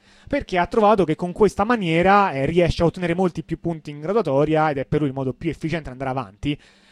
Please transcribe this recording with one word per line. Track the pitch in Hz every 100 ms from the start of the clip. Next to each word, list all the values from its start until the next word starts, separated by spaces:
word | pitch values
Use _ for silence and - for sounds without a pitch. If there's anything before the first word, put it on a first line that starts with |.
| _ _ -
perché | 285 - 180
ha | 175
trovato | 233 208 220 160
che | 156
con | 180
questa | - 202 -
maniera, | 208 240 175 160 185 202 190
eh, | 135 139
riesce | 170 170 -
a | 170
ottenere | 185 175
molti | 170 185 -
più | - 160
punti | 170 160 151
in | 147
graduatoria | 156 214 180 139 151 156 156
ed | 135
è | 127
per | 151
lui | 147
il |
modo | 131 135
più | - 165
efficiente | 139 160 165 135
ad | 127
andare | 131
avanti. | 131 104 104 143 147 _ _ _